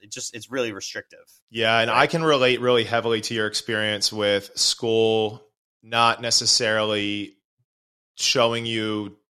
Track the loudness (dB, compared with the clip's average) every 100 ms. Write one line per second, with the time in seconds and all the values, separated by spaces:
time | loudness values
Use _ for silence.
0 | -18 -14 -12 -14 -10 -6 -4 -6 -10 -12
1 | -14 -20 -20 _ _ -2 2 2 2 2
2 | 2 2 2 4 4 2 2 2 2 -2
3 | 0 -2 -2 -4 -4 -4 -4 -4 -2 -2
4 | -2 0 0 0 -2 -2 -2 0 0 2
5 | 2 2 -2 -6 _ _ _ _ -4 2
6 | 4 2 0 0 2 0 2 0 0 -2
7 | -2 -4 -8 _ _ _ _ _ _ _
8 | _ -4 -2 2 2 0 -4 -4 -2 -4
9 | -6 -14